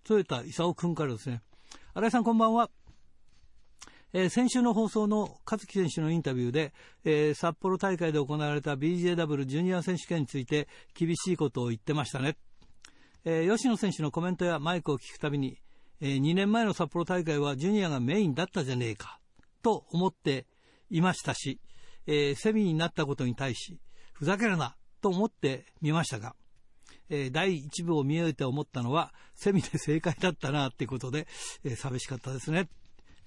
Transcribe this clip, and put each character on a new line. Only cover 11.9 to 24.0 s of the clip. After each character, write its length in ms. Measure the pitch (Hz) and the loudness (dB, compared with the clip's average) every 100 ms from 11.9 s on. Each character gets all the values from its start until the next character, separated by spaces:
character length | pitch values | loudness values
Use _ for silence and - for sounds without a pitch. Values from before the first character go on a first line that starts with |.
| 151 | -2
ま 100 | 127 | -2
し 60 | |
た 80 | 135 | -2
ね。 180 | 139 - - - - - - - - - 170 | -2 -4 -10 -20 -20 -20 -20 -20 -20 -8 -2
え 160 | 160 | 2
ー、 100 | 170 | 4
吉 160 | 226 262 | 4 2
野 100 | 214 | 2
選 140 | 196 | 2
手 120 | 160 | 0
の 80 | 151 | -2
コ 100 | 160 | 0
メ 80 | 175 | -2
ン 80 | 180 | 0
ト 80 | 175 | 0
や 140 | 160 | 0
マ 160 | 151 180 | 0 -2
イ 80 | |
ク 80 | 160 | 0
を 80 | 135 | -2
聞 140 | - | -4
く 60 | - | -6
た 120 | 151 | -2
び 80 | 143 | 0
に、 180 | 131 - - - - - | -2 -6 -16 -20 -20 -8
え 120 | 139 135 | -2 2
ー、 20 | |
「二 160 | 147 180 | 2 4
年 160 | 202 | 4
前 140 | 226 220 | 4 2
の 80 | |
札 180 | 170 160 | 0 -2
幌 140 | 175 170 | -2 -2
大 180 | 185 | 0
会 160 | 165 147 | 0 0
は 160 | 143 135 | 0 0
ジ 120 | 175 | 0
ュ 40 | |
ニ 120 | 214 180 | 2 2
ア 40 | |
が 120 | 139 | 0
メ 180 | 120 196 | 0 2
イ 80 | 185 | 2
ン 80 | 131 | 0
だ 80 | |
っ 40 | 185 | -2
た 120 | 185 135 | -2 -2
じ 80 | |
ゃ 20 | 123 | -2
ね 140 | 117 | -2
え 60 | 104 | -4
か」 240 | - - _ - - _ | -10 -18 _ -20 -20 _
と 220 | 233 190 - | 0 0 -2
思 160 | 165 185 | -2 0
っ 60 | |
て 320 | - - 135 - _ _ _ - | 0 -2 -2 -4 _ _ _ -4
い 100 | 165 | 2
ま 140 | 180 | 2
し 100 | - | 2
た 100 | - | -2
し、 280 | 131 135 131 - - - - - | -4 -4 -8 -10 -16 -16 -12 -2
え 260 | 147 143 | 2 2
ー、 40 | 143 | 2
セ 160 | 220 | 2
ミ 140 | 220 196 | 2 2
に 80 | |
な 140 | 156 170 | 2 0
っ 60 | |
た 120 | - 147 | 0 -2
こ 100 | 139 | 0
と 100 | 127 | -2
に 100 | 117 | -2
対 200 | 135 113 | -4 -4
し、 240 | - 170 - - | -8 -14 -16 -18